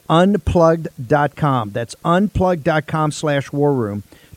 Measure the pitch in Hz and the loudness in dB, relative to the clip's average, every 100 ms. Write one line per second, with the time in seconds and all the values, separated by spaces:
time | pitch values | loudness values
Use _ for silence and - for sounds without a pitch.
0 | - 160 185 202 - 180 165 165 160 - | 0 2 4 2 0 4 4 2 -4 -10
1 | 117 147 143 - 151 131 104 110 117 - | -2 0 0 -2 -2 0 -2 -6 -8 -8
2 | 165 175 202 - 185 180 165 156 - 160 | -2 0 0 0 -2 0 0 -2 -2 -2
3 | 151 - 156 143 - 143 143 135 107 104 | -2 -2 -2 -2 -4 -2 0 0 -2 -6
4 | - - - | -10 -20 -20